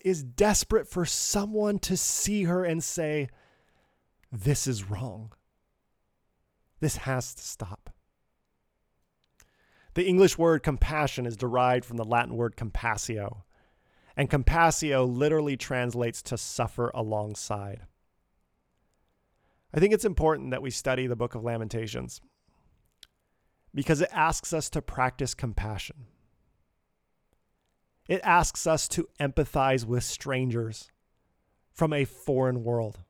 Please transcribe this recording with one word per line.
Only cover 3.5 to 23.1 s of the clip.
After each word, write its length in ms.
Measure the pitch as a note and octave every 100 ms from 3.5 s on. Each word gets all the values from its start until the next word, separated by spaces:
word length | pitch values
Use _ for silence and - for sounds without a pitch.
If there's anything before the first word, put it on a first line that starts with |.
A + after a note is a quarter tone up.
| _ _ _ _ _ _ _ _
"This 360 | A2 G#2+ C#3 C3+
is 220 | A2+ F#2+
wrong. 420 | G2+ B2 G2 A2 - _ _ _ _ _ _ _ _ _ _ _ _ _ -
This 160 | D#3 -
has 360 | C3 B2+ -
to 80 | -
stop." 480 | - - F2 G#2 - - _ _ _ _ _ _ _ _ _ _ _ _ _ _ _ _ _ _ _
The 120 | - F#3
English 320 | F3+ F#3+ -
word 260 | E3 D#3+
compassion 640 | - D3+ - D#3 C#3+ - A#2+
is 120 | A2
derived 480 | B2+ B2 B2+ B2+ A#2+
from 120 | A#2
the 60 |
Latin 320 | A2 A#2+ A#2+ A#2
word 220 | A#2 -
compassio, 880 | A2 - A#2 G#2+ - A2 G2+ A2 - _ _ _ _ _ _ -
and 120 | C#3+
compassio 760 | D3 B2 E3 E3 - D#3 C3+ B2+
literally 500 | B2 D3+ D#3 D3 C3+
translates 680 | - B2+ B2 A#2 A#2+ -
to 140 | - -
suffer 540 | - - A2+ - A#2+
alongside. 960 | B2 A2 G#2+ G#2 G#2 - G#2 G2+ G2 F2 _ _ _ _ _ _ _ _ _ _ _ _ _ _ _ _ _ _
I 60 | D3+
think 140 | G3
it's 100 | G#3+
important 480 | A3 E3 D#3 D3+ C3
that 100 | B2+
we 100 | C3+
study 360 | - C3+ B2+ B2+
the 80 | A#2
book 200 | B2 A2+
of 80 |
Lamentations 800 | A#2 A#2 A2 A#2 A2 A#2+ B2 - - _ _ _ _ _ _ _ -